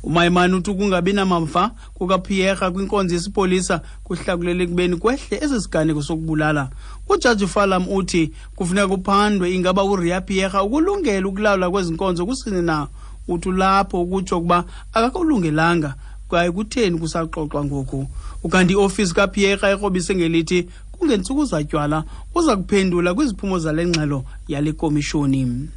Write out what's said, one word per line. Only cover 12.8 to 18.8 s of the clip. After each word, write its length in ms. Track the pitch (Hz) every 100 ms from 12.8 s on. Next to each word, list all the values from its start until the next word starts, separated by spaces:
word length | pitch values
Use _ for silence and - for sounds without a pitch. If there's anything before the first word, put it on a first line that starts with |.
| 143 - - - -
Uthi 240 | 175 185
lapho 500 | 185 190 196 196 185
ukutsho 360 | 175 190 185 180
ukuba 280 | 170 175 175 - -
akakulungelanga 1040 | 220 240 370 320 254 165 151 165 175 147 135 - - -
kwaye 240 | 175 175
kutheni 460 | 175 220 262 208 165
kusaxoxwa 680 | 160 170 160 165 151 147 143
ngoku. 420 | 139 131 135 135 - - -
Ukanti 300 | 165 185 185
iofisi 400 | 196